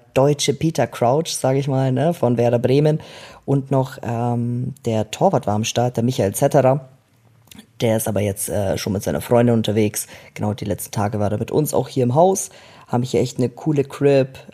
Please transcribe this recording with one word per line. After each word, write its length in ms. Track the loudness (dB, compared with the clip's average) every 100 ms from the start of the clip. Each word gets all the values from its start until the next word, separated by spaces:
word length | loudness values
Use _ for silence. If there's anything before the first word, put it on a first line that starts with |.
| -2
deutsche 400 | 2 2 2 0
Peter 340 | 0 -2 0 -2
Crouch, 400 | 0 2 2 0
sag 260 | -2 0 0
ich 120 | 0
mal, 240 | 0 0
ne, 200 | 0 0
von 260 | 0 0 2
Werder 200 | 2 2
Bremen. 400 | 2 4 4 0 -4 -18 -20 -16
Und 260 | -2 -2 0
noch, 280 | 0 -2 -6
ähm, 720 | -6 -4 -2 -2 -2 -4 -6 -6
der 280 | -4 -2 -2
Torwart 340 | 0 2 2 0
war 80 |
am 100 | -2
Start, 320 | -2 0 -2 0
der 60 |
Michael 320 | -2 0 0
Zetterer. 540 | 2 2 4 4 2 -2 _ _ _ _ _ _ -20 -20 _
Der 160 | 0 0
ist 100 | 0
aber 120 | -2
jetzt, 280 | -2 -4 -4
äh, 300 | -4 -2 -2
schon 160 | -2
mit 80 | -4
seiner 160 | -2 -4
Freundin 340 | 2 4 4
unterwegs. 540 | 2 2 0 0 -2 -10 -16 -20
Genau, 200 | -6 -6
die 100 | -4
letzten 280 | -4 -6 -6
Tage 280 | -4 -2 -2
war 100 | -2
er 80 | -2
mit 120 | -2
uns 220 | -2 0
auch 140 | 0 -2
hier 160 | -2
im 100 | 0
Haus. 360 | 4 4 2 -4 -14 -20 -20 -6
Haben 160 | -4
hier 180 | 0 0
echt 180 | -2 -2
eine 100 | -4
coole 360 | -2 -2 -2
Crib, 540 | -2 0 4 4 2 -4 -16